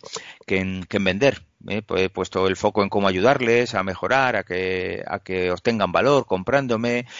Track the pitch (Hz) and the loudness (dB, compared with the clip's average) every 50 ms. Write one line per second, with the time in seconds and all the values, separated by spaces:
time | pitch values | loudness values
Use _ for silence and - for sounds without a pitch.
0 | - - - - - - - - - - 98 95 95 95 92 92 90 - - 101 | -10 -12 -14 -14 -14 -14 -20 -14 -6 -2 0 0 0 -2 -4 -6 -8 -4 -2 0
1 | 98 95 90 101 131 139 127 - - _ _ _ - 90 95 107 107 - 90 90 | 0 0 2 4 2 2 2 0 -6 _ _ _ -10 -8 -6 -6 -6 -2 0 0
2 | 95 95 - - 92 - - 95 95 95 95 - - 104 - 107 101 98 - 104 | 0 0 -2 -4 -4 -2 -2 0 0 0 0 0 0 0 2 2 0 2 2 2
3 | 101 98 92 90 95 123 143 135 127 113 117 120 123 113 117 101 95 98 92 - | 2 2 2 4 4 4 4 4 2 2 2 2 2 0 -2 -4 -4 -4 -4 -4
4 | - - 123 135 135 127 120 104 92 - 90 90 92 92 92 92 90 92 90 - | -2 0 0 2 2 0 0 -2 -4 -4 -4 -4 -2 -2 -2 -2 -4 -4 -6 -8
5 | - - - 98 - - 95 92 90 90 90 87 - 117 117 110 101 90 87 82 | -8 -8 -8 -8 -6 -4 -4 -2 0 0 -2 0 0 0 0 0 0 0 2 2
6 | 98 131 143 135 120 - - 92 92 - 120 139 139 123 117 110 117 120 120 120 | 4 4 4 4 2 0 -2 -2 -2 0 0 0 0 0 -2 0 0 0 -2 -2
7 | 123 123 - | -4 -6 -12